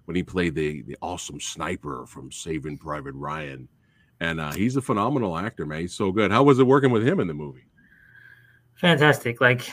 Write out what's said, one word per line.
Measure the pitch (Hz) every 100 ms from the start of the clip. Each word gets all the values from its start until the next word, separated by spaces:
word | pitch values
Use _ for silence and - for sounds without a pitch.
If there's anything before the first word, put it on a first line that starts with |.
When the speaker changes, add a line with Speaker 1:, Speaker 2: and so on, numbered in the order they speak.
| -
Speaker 1:
when | 87
he |
played | 80 92 85
the, | 73 76 76
the | 65 -
awesome | 80 90 - 71
sniper | - 82 78 - 73 64 60
from | 69 65
Saving | - 85 80 73 71
Private | 78 76 69
Ryan. | 67 73 76 76 135 127 _ _ _ _ _
And, | 82 80
uh, | 76
he's | 78 113 135
a |
phenomenal | 127 107 110 143 104 82
actor, | 104 -
man. | 76 78
He's | 90
so | - 101
good. | 98 101
How | 110
was | 143 127
it | 127
working | 139 131
with | 113 120
him | 185
in | 92
the |
movie? | 76 73 65 _ _ _ _ _ - - - _ _ _
Speaker 2:
Fantastic. | _ 175 156 151 135 120 120
Like, | 123 123 -